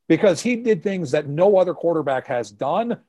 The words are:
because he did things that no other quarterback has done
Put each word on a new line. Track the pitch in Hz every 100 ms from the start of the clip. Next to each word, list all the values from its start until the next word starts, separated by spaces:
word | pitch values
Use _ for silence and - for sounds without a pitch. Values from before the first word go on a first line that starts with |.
| -
because | 160 202 165
he | 240 240
did | 240 202
things | 202 190 151
that | 151 135
no | 147 190 190
other | 180
quarterback | 151 170 165 143 131 -
has | 123 110
done | 101 135 180 233 220